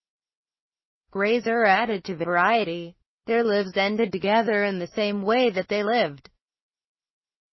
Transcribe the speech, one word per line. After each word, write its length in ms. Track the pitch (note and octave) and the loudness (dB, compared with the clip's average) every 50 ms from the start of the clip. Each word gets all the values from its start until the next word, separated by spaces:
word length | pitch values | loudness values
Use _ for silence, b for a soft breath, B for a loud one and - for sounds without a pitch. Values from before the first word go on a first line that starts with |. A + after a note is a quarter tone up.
| _ _ _ _ _ _ _ _ _ _ _ _ _ _ _ _ _ _ _ _ _ _ | _ _ _ _ _ _ _ _ _ _ _ _ _ _ _ _ _ _ _ _ _ _
Grazer 540 | - G3 G3+ G#3 A#3 A#3+ - A#3 A3+ A#3 A3+ | -4 -2 0 0 0 0 0 0 0 2 4
added 400 | G3+ F#3+ G3 A#3+ A3+ A3 F#3 - | 4 4 4 2 -2 -4 -6 -6
to 120 | - F#3 | -8 -8
Variety, 800 | D#3 E3 E3+ F3 F3 F3+ G3+ A#3 A3+ G#3 E3+ E3+ F3 E3+ E3+ F3 _ _ _ _ _ _ | -6 -2 0 2 2 4 4 2 2 0 -2 -6 -8 -10 -14 -16 _ _ _ _ _ _
"Their 180 | - A3+ A#3 A#3 | -2 0 0 2
lives 320 | A3 G3+ G#3 G3+ F#3+ F3 | 2 2 0 0 -2 -2
ended 340 | G3+ G3 G3+ G#3+ G#3+ A#3 G3 | -2 0 0 0 0 -2 -2
together 540 | F#3 F#3 F3+ G3 G#3 A3+ A3+ A3 G#3+ G#3 G3+ | -2 -2 0 2 2 2 2 2 0 0 0
in 140 | G3+ G3 F3+ | 0 -2 -4
the 80 | F3 | -6
same 360 | - - A3+ G#3 G#3 G3+ G3+ | -6 -4 -4 -2 -2 -2 -2
way 280 | F#3+ G3+ A3+ B3 B3+ A#3 | 0 0 2 2 2 2
that 180 | F#3 F#3+ F#3 - | 0 -2 -4 -2
they 140 | G3+ G#3 | -2 -2
lived. 480 | G#3 G#3 A#3+ A#3+ G3+ D#3 C#3+ C3+ - - _ _ _ _ _ _ _ _ _ _ _ _ _ _ _ _ _ _ _ _ _ _ _ _ | -2 0 0 0 0 -2 -4 -10 -20 -20 _ _ _ _ _ _ _ _ _ _ _ _ _ _ _ _ _ _ _ _ _ _ _ _